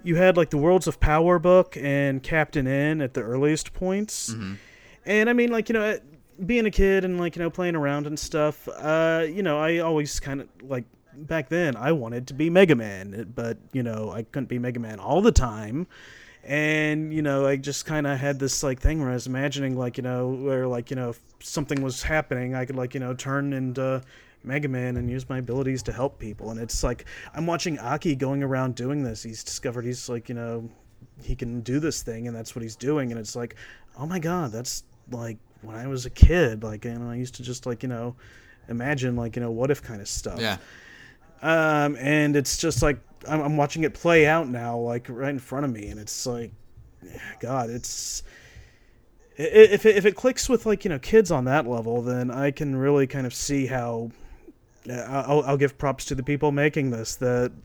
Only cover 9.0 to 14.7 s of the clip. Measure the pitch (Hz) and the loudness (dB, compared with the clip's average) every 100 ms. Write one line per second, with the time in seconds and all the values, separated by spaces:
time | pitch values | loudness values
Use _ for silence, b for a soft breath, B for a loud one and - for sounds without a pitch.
9 | 165 165 160 180 185 147 160 170 165 156 | 4 2 0 -2 0 0 2 0 2 0
10 | 147 - 143 139 - - 131 127 113 _ | 0 -4 -6 -8 -10 -14 -8 -6 -8 _
11 | _ 135 151 165 139 170 165 113 131 165 | _ -16 -4 -4 -2 0 0 0 0 0
12 | 113 120 127 135 160 175 185 127 107 95 | -2 -6 -6 -2 4 6 6 4 2 -8
13 | 101 101 107 120 117 110 - 131 120 110 | -10 -10 -10 -6 -6 -6 -6 -4 -4 -4
14 | 107 98 113 139 120 123 123 | -6 -8 -8 -8 -6 -4 -4